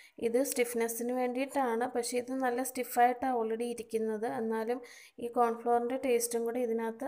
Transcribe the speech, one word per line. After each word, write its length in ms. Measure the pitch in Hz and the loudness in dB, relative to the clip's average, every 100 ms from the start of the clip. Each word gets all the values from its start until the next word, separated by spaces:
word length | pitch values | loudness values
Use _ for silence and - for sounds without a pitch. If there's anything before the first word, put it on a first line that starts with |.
| - - | -20 -4
ഇത് 200 | 233 240 | 0 2
സ്റ്റിഫ്നെസ്സിന് 720 | 277 - 240 233 226 226 240 | 2 0 0 0 -2 -2 -2
വേണ്ടിയിട്ടാണ്, 720 | 254 247 247 269 285 254 226 254 | 0 0 -2 -2 0 0 0 -2
പക്ഷേ 280 | 254 233 247 | -2 -2 -4
ഇത് 140 | 247 262 | -2 -2
നല്ല 280 | 254 240 | 0 0
സ്റ്റിഫായിട്ടാണ് 720 | 262 254 240 247 240 247 262 240 | -2 -4 -2 6 6 6 0 0
already 300 | 220 226 240 | 0 -2 -4
ഇരിക്കുന്നത്. 580 | 226 220 220 220 214 233 | -4 -4 -2 0 -2 -2
എന്നാലും 480 | 262 220 226 220 254 - - - - | -2 -2 0 0 -2 -6 -18 -20 -10
ഈ 140 | 233 | -4
കോൺഫ്ലവറിൻ്റെ 680 | 247 233 226 240 240 240 262 | 2 2 2 2 2 2 0
ടേസ്റ്റും 420 | 262 233 233 233 | 2 2 2 0
കൂടി 160 | 233 247 | 0 0
ഇതിനകത്ത് 460 | 240 226 226 226 | 0 0 -2 -4